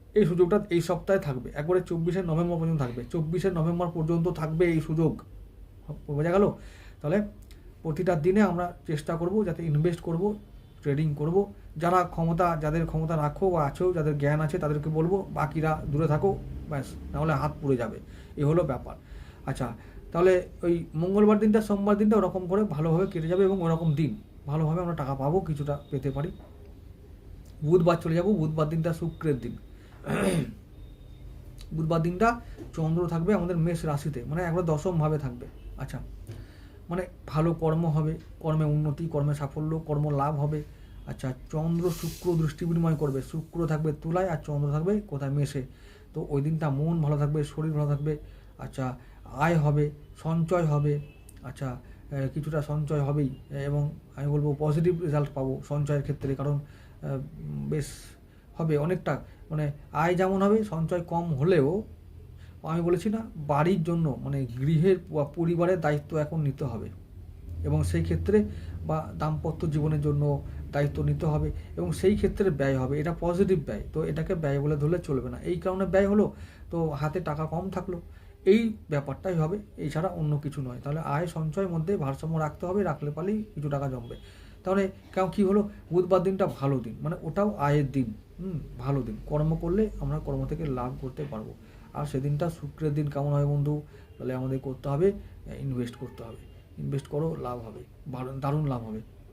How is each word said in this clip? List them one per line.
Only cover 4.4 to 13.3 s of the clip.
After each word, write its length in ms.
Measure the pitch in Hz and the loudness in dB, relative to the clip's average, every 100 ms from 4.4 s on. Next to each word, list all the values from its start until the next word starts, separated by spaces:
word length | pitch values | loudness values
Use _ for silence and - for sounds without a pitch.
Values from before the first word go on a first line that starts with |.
| 156 160 175 | 0 2 4
এই 160 | 160 | 4
সুযোগ, 400 | - 160 160 110 - - - - - - - 147 - | 2 2 2 0 -8 -18 -18 -18 -20 -16 -14 -12 -4
বোঝা 240 | 143 160 | -2 4
গেল? 200 | 190 208 - - - - - | 6 4 2 -8 -18 -20 -8
তাহলে 200 | 147 196 208 - - - - - | 0 0 0 -6 -20 -20 -20 -8
প্রতিটা 340 | 160 156 185 170 | -4 0 2 2
দিনে 260 | 170 202 | 4 6
আমরা 360 | 196 170 175 - - | 6 4 -2 -6 -6
চেষ্টা 280 | 151 - 165 | -4 -2 -2
করব 300 | 175 214 185 | 0 2 0
যাতে 200 | 160 165 | 0 0
ইনভেস্ট 360 | 147 175 165 | 2 2 0
করব, 340 | - 165 202 208 - - - - | -2 0 0 -2 -8 -20 -20 -6
ট্রেডিং 320 | 147 139 156 139 | -2 0 0 0
করব, 380 | 151 185 202 - - 151 | 2 2 2 -2 -14 -2
যারা 260 | 170 180 | 4 4
ক্ষমতা, 540 | 175 - 165 165 175 160 | 4 2 2 4 2 2
যাদের 240 | 151 165 165 | 0 2 2
ক্ষমতা 320 | 156 160 165 | 0 0 2
রাখো 340 | 147 | 0